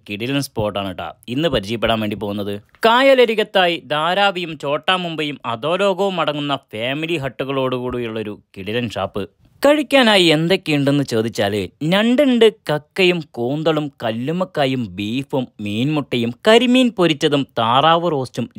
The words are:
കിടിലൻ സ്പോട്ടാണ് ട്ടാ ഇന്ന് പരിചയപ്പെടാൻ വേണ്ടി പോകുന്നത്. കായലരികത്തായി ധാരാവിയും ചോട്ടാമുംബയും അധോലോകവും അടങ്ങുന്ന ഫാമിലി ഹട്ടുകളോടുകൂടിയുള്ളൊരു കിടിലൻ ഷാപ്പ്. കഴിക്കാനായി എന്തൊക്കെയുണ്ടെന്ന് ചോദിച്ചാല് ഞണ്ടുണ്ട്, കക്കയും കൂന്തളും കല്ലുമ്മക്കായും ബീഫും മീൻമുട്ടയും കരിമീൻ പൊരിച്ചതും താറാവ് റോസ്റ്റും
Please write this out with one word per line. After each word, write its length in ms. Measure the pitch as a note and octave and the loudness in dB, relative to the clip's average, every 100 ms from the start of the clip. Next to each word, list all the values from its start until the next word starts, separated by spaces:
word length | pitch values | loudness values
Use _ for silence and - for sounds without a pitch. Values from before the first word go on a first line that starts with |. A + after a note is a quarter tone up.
| - | -10
കിടിലൻ 300 | G#2 A#2+ C#3 | -8 -4 -4
സ്പോട്ടാണ് 520 | C3+ - G#2 G2+ G2 | -4 -4 -4 -4 -6
ട്ടാ 140 | F2+ E2 - - | -8 -12 -12 -8
ഇന്ന് 240 | B2+ E3 B2+ | -4 -2 -2
പരിചയപ്പെടാൻ 440 | G2 A2+ A2+ A2+ | -4 -2 0 0
വേണ്ടി 180 | G#2+ G2+ | -2 -6
പോകുന്നത്. 320 | G#2 G#2 G2+ G2+ - _ A3+ | -6 -6 -6 -10 -14 _ 2
കായലരികത്തായി 880 | A#3+ C4+ C4 A#3 A3 G#3 G3 F3+ E3+ B2+ D3 | 4 6 6 4 2 0 2 2 0 -4 -2
ധാരാവിയും 580 | D#3+ F#3+ G3+ F#3+ E3 D3+ | 0 0 0 0 -6 -8
ചോട്ടാമുംബയും 840 | C#3+ D3 - F#3 F3 D#3 D3+ C#3 A#2+ | -6 -4 0 -2 -2 -4 -6 -6 -8
അധോലോകവും 760 | A2+ C#3+ F#3 G3+ F3+ G3 F3+ | -6 -2 0 0 0 -2 -2
അടങ്ങുന്ന 320 | D3+ D3 C#3+ C3+ - | -2 -2 -4 -6 -6
ഫാമിലി 460 | A2 A#2+ C#3 D#3+ E3+ | -8 -6 -4 -4 -4
ഹട്ടുകളോടുകൂടിയുള്ളൊരു 1200 | C3+ - C3+ C3+ C3 B2+ B2 B2 A#2 A2 G#2+ G2+ _ G2 | -6 -6 -6 -2 -2 -4 -4 -6 -6 -6 -8 -12 _ -12
കിടിലൻ 320 | F#2+ A#2 A#2+ | -6 -4 -4
ഷാപ്പ്. 360 | G2 F#2+ G#2 F#2 _ _ _ | -4 -6 -6 -10 _ _ _
കഴിക്കാനായി 640 | C#4 D4+ C4 C#4 A3+ G3+ E3+ | 2 2 2 2 4 4 4
എന്തൊക്കെയുണ്ടെന്ന് 720 | D3+ E3 F#3+ D#3+ D3 C#3 C#3+ C3+ | 4 2 0 0 0 2 2 0
ചോദിച്ചാല് 500 | A2+ A2+ G#2 G2+ G#2 F2+ - | 0 -2 -2 -2 -2 -4 -4
ഞണ്ടുണ്ട്, 640 | D3+ F#3+ A3+ B3+ C#4+ A#3+ A3 G#3+ - | 0 2 2 2 4 6 4 4 -4
കക്കയും 500 | D3 - - F#3 F3 D3+ | -6 -4 2 2 2 -4
കൂന്തളും 540 | - A#2+ D3 D#3+ D#3 D3 - | -6 -4 0 0 0 -4 -6
കല്ലുമ്മക്കായും 760 | A#2 A2+ C3 F3 F#3 D#3 C3+ C3 G#2+ F2+ | -6 -4 -4 -4 -4 -2 0 -2 -4 -6
ബീഫും 500 | G#2 B2+ C3+ C#3 B2 - | -4 -4 -4 -4 -6 -8
മീൻമുട്ടയും 680 | G#2 G#2+ C#3 D3+ - B2+ A#2 - G#3+ | -6 -2 0 -2 -2 -2 -2 0 4
കരിമീൻ 420 | A3+ B3 B3 B3 - | 6 6 4 2 2
പൊരിച്ചതും 460 | E3+ D3 D#3+ C#3+ C3 - | 0 2 2 0 0 -2
താറാവ് 540 | A2+ B2+ D#3 E3 E3+ | 2 4 4 4 2
റോസ്റ്റും 360 | D3 B2 - A#2 | -2 -4 -8 -8